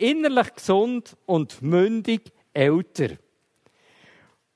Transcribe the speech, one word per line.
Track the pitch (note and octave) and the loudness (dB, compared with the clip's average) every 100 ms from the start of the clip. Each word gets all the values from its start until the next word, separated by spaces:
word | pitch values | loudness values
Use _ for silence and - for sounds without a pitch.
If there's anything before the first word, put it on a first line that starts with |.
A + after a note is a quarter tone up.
innerlich | A3+ D#4 D#4 B3+ A3+ - | -2 0 0 0 -2 -4
gesund | - F#3+ A3+ B3 - - - | 0 0 0 -2 -8 -12 -2
und | E3+ C#3 - | -2 -2 -6
mündig | C#3 F3 G3 A3+ G#3+ A3+ - - _ | 0 2 2 0 -2 -4 -6 -20 _
älter? | D3 C#3 D#3+ F#3 - B2+ D2 _ _ _ _ _ _ _ _ _ _ _ _ _ | 0 2 2 -2 -4 -6 -6 _ _ _ _ _ _ _ _ _ _ _ _ _